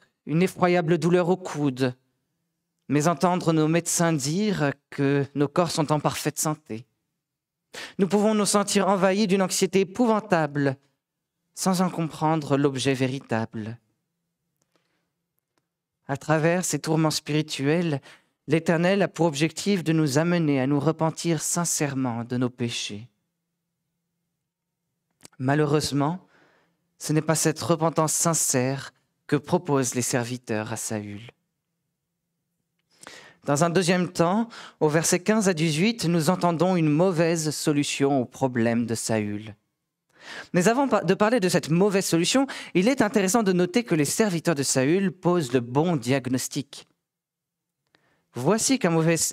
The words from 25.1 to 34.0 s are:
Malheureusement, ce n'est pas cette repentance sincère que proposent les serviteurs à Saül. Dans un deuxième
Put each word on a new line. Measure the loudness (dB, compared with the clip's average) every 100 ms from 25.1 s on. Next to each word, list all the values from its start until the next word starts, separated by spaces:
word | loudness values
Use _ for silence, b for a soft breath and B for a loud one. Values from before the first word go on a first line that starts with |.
| _ -20 -6
Malheureusement, | 0 2 2 0 0 0 0 -2 _ b b b b b _ -10
ce | -2
n'est | -2
pas | 0 0
cette | 0 0
repentance | 0 0 0 0 0
sincère | 0 0 0 0 0 0 -4 -10 -18 _ _ -4
que | -4
proposent | 0 -2 0 0 0
les | -2
serviteurs | -2 -2 -4 -8 -6 -4 -4
à | -8
Saül. | -6 -6 -8 -12 -16 -20 _ _ _ _ _ _ _ _ _ _ _ _ _ _ _ B B B B B -4
Dans | 0
un | 2
deuxième | 2 2 0